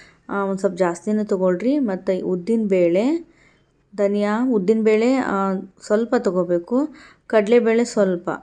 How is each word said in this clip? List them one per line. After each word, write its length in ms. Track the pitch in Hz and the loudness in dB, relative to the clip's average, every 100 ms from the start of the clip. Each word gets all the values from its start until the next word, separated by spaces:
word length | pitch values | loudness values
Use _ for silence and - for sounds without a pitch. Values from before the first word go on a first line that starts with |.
| - _ - | -20 _ -8
ಆ, 160 | 196 | -4
ಒಂದು 140 | 196 190 | -4 -2
ಸ್ವಲ್ಪ 180 | 196 180 | -2 0
ಜಾಸ್ತಿನೇ 480 | 180 170 - 214 | -2 -2 -2 -2
ತೊಗೊಳ್ರಿ. 540 | 208 196 185 180 226 294 | -2 0 0 0 0 0
ಮತ್ತು 480 | 240 185 - 185 180 | -2 -2 -2 -2 -2
ಉದ್ದಿನ 360 | 185 175 226 208 | -4 -2 -2 0
ಬೇಳೆ, 600 | 185 175 180 247 339 - _ _ _ _ _ _ 202 | 2 4 2 0 -2 -6 _ _ _ _ _ _ -2
ಧನಿಯಾ, 520 | 202 208 208 214 254 | 0 0 0 0 0
ಉದ್ದಿನ 300 | 254 185 220 | 0 2 2
ಬೇಳೆ, 320 | 220 220 240 | 2 2 2
ಆ, 400 | 269 - 196 196 190 - _ - | 0 0 -2 -2 -4 -6 _ -2
ಸ್ವಲ್ಪ 280 | 214 226 240 | -2 0 -2
ತೊಗೋಬೇಕು, 680 | 220 180 175 175 175 247 302 - - - - | 0 -2 0 -2 -2 -2 -4 -8 -20 -20 -2
ಕಡಲೆಬೇಳೆ 580 | 220 202 240 226 226 | 0 4 4 4 2
ಸ್ವಲ್ಪ 460 | 233 220 190 180 180 - | 0 0 0 0 -4 -8